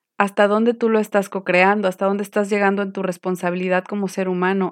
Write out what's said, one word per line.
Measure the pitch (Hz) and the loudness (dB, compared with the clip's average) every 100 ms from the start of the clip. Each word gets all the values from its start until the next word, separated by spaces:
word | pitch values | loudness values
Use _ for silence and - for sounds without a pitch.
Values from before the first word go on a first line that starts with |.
| _ - | _ -2
hasta | 202 196 202 | 0 2 4
dónde | 208 226 | 4 2
tú | 233 226 | 2 2
lo | 220 | 2
estás | 214 202 196 | 0 -2 -2
co-creando, | 190 190 180 190 208 190 | -4 0 4 4 2 0
hasta | 180 196 | 0 -2
dónde | 196 | -2
estás | 196 214 202 | -2 -2 0
llegando | 208 202 196 | 0 2 0
en | 196 | -2
tu | 196 | -4
responsabilidad | 185 175 185 180 180 180 185 180 | -6 -4 -6 -4 -4 -4 -2 -2
como | 185 208 190 | -2 -4 -4
ser | 196 185 | -4 -4
humano, | 180 180 196 185 | -2 0 0 -2